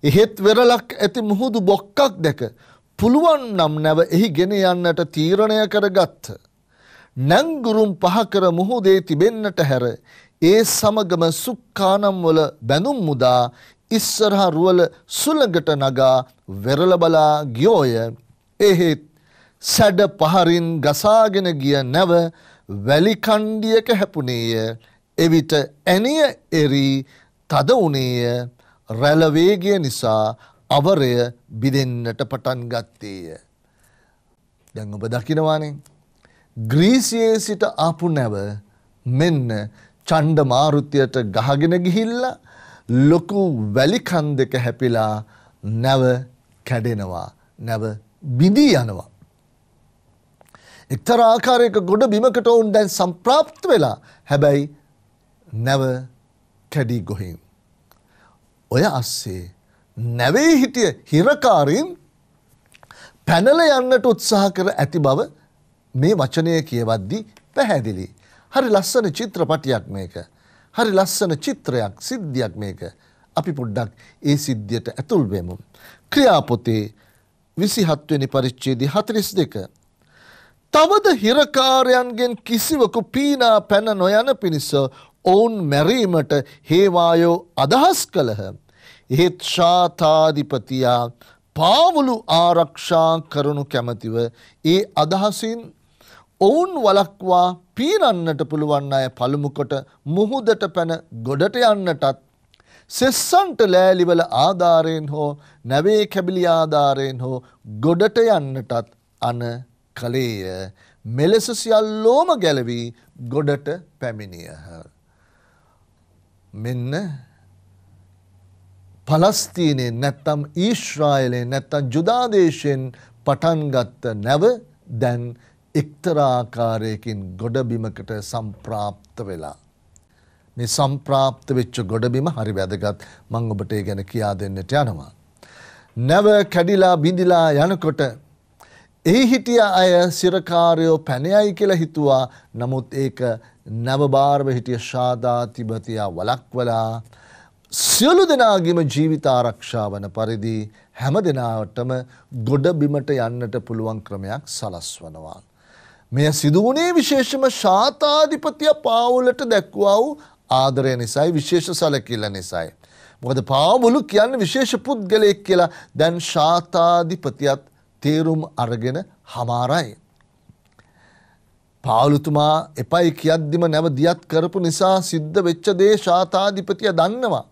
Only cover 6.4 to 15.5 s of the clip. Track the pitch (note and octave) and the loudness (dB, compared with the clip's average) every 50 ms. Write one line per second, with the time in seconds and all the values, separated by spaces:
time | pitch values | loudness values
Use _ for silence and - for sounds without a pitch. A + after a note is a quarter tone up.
6.4 | _ _ _ _ _ _ _ _ _ _ _ - - _ _ B2+ B2+ C#3+ E3+ A3+ | _ _ _ _ _ _ _ _ _ _ _ -20 -20 _ _ -4 0 2 2 2
7.4 | D4+ E4+ D#4+ D4 A#3+ A#3 G#3+ A3 A3 G#3 F#3 - - F3+ F3+ A3+ A3+ - - G3+ | 2 0 -4 -4 -2 0 2 2 2 2 0 -2 -2 0 2 0 -2 0 0 2
8.4 | F#3 F3+ E3+ E3+ F#3 G3 B3 A#3+ F#3+ F#3+ F#3+ - - - E3 C#3+ F3 A3+ A#3 A3 | 2 2 2 0 -2 -2 -2 0 4 4 4 4 2 -2 0 2 2 0 0 -2
9.4 | G#3+ G#3 F3 - D#3+ C#3 C3+ B2 B2 A#2+ A2 - _ _ - - _ _ _ _ | -6 -6 -2 -2 0 0 0 0 -2 -4 -6 -8 _ _ -20 -20 _ _ _ _
10.4 | D#3+ E3 G3 A3 A3+ - - - - G#3+ G#3 A3 G#3 E3+ F3 E3 E3 E3 D3+ - | 2 4 4 4 4 2 -2 0 0 0 0 0 -2 -2 0 0 0 0 -2 -4
11.4 | - B3+ A#3 - _ _ _ - G3 F#3 F#3+ G3+ G#3 G3+ F#3+ F#3 F3 D#3+ D#3+ D#3+ | -6 -8 -8 -10 _ _ _ -2 0 2 2 2 0 0 -2 0 0 2 2 2
12.4 | D3+ D3 - _ - A2+ C3+ D3+ F#3+ C4+ D4 B3+ F#3+ D#3 C#3+ A#2+ B2+ B2+ B2 B2 | 2 0 -4 _ -4 -2 0 0 0 -2 -2 -2 -2 -2 0 2 2 4 4 4
13.4 | B2 A#2+ - - - - _ _ _ _ A3+ A3 - - - - G#3+ G#3+ G3+ G3 | 2 0 -4 -14 -20 -20 _ _ _ _ -2 -2 -2 -2 -2 0 2 2 4 2
14.4 | G3 F3+ D#3 D#3 E3+ F#3 F#3 F3+ E3+ D#3+ - _ _ _ - - - C#4+ D#4 D4+ | 2 2 2 2 2 4 4 4 2 2 -2 _ _ _ -8 -4 -2 0 2 2
15.4 | C#4 A3 | 0 2